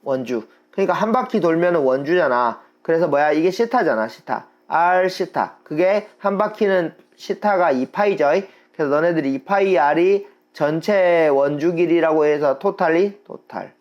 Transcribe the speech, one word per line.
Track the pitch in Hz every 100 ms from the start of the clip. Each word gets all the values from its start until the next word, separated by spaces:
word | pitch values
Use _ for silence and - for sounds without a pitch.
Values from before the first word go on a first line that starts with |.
원주. | - 135 120 123 107 _ _
그러니까 | - 196
한 | 175 214
바퀴 | 240 220 220
돌면은 | 165 165 175 170
원주잖아. | 135 131 143 180 151 123 120 113 - _
그래서 | - 165 170
뭐야? | 143 151
이게 | 151 170
시타잖아. | 185 233 247 170 113 110
시타. | - - 123 - _ _
R | 160 175 185 185
시타. | 180 180 - 98 -
그게 | - 151 185 208 202 _
한 | 202 196
바퀴는 | 208 214 208 190 160 - _ _
시타가 | - 196 208 196 175
이 | 131 131
파이죠. | - 208 175 143 170 196 - _
그래서 | - 151
너네들이 | 147 165 165 135
이 | 135
파이 | - 202 196 180
R이 | 143 156 180 196 196 _ _
전체 | - 147 160 156 202 180 170 156
원주 | 139 143 147 160
길이라고 | 170 170 170 160 156 151
해서 | 147 147 135
토탈이, | 196 190 175 165 202 196
토탈. | _ - _ - - _